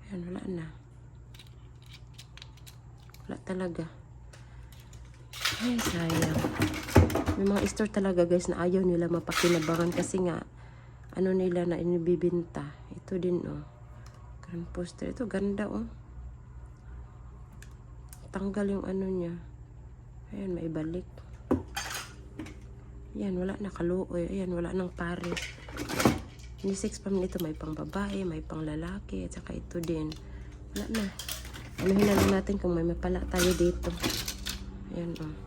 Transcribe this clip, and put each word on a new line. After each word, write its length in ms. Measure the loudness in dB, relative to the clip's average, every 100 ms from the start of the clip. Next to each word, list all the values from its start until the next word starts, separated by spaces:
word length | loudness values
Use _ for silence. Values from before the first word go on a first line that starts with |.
| -8
Ayan, 160 | -8 -6
wala 100 | -6 -4
na. 180 | -4 -6 -12 -16 -18 -16 -16 -16 -16 -16 -16 -16 -18 -16 -16 -16 -16 -16 -16 -16 -16 -16 -16 -18 -18 -18 -16 -10
Wala 80 | -10
talaga. 400 | -4 -2 -2 -2 -6 -8 -16 -16 -16 -16 -16 -16 -16 -16 -16 -14 -14 -16 -14 -2 0 2
Ay, 180 | 2 2
sayang. 560 | 2 2 4 4 6 4 2 4 2 2 6 10 10 6 2 4
May 100 | 6
mga 160 | 6 4
store 240 | 2 2
talaga, 400 | 4 4 6 8
guys, 160 | 6 4
na 160 | 2
ayaw 240 | 4 6 6
nila 240 | 6 4
mapakinabangan 800 | 2 2 4 6 6 4 4 4
kasi 320 | 2 2 2
nga, 240 | 2 0 -6 -14 -16 -16 -18 -16 -10 0
ano 120 | 4
nila 320 | 6 6 4 4
na 160 | 2
inibibinta. 960 | 4 4 6 6 6 4 0 -4 -8 -10 -12
Ito 240 | -12 -4 0
din, 240 | 2 2 0
oh. 180 | -6 -10 -14 -16 -14 -16 -16 -14 -14 -8
Grand 240 | -6 -6
poster. 420 | -4 -6 -4 -6
Ito, 140 | -4 0
ganda, 400 | 2 2 0 0
oh. 220 | -2 -4 -8 -14 -12 -10 -12 -14 -14 -14 -16 -14 -12 -12 -14 -14 -14 -16 -14 -14 -14 -14 -14 -14 -14 -6
Tanggal 400 | -2 0 2 2
yung 160 | 2 0
ano 200 | 0 0
niya. 260 | 0 0 -4 -10 -14 -16 -14 -14 -14 -16 -16 -10 -6
Ayan, 180 | -2
maibalik. 540 | -2 -2 -2 -2 -4 -6 -14 -16 -14 0 0 0 -6 -4 -6 -8 -12 -14 -10 -10 -10 -14 -14 -14 -14 -10 -2
Ayan, 160 | 0 0
wala 160 | 0 -2
na, 160 | -4
kaluoy. 560 | 0 2 2 0 -2 0
Ayan, 240 | 0 0
wala 160 | 0 0 0
nang 160 | -2
pare. 400 | -2 -4 -2 -2 -4 -4 -10 -12 -8 -4 4 4 4 -4 -14 -14 -6
Unisex 400 | -4 -2 -2 -4
pa 80 | 0
man 160 | 0 0
ito. 160 | -2
May 160 | -4 -4
pang 160 | -6
babae, 480 | -6 -4 -2 -2 -2
may 240 | -2 -4 -4
pang 160 | -4
lalaki, 640 | -2 -2 -4 -6 -6 -4 -4
at 80 |
saka 240 | -8 -8 -8
ito 240 | -4 -4
din. 320 | 0 0 0 -6 -10 -10 -10 -12 -6 -4
Wala 80 | 0
na. 120 | 0 0 -4 -8 -8 -8 -10 -10 2
Anuhin 240 | 6 8 8
na 80 |
lang 160 | 10 8 6
natin 240 | 4 0
kung 160 | 2 2
may 80 | 2
mapala 400 | 2 2 0 2
tayo 160 | 4 6 6
dito. 320 | 4 4 -2 -2 -2 0 -4 -4 -6 -6 -6 -10 -6
Ayan, 240 | -4 -4 -4
oh. 160 | -6 -6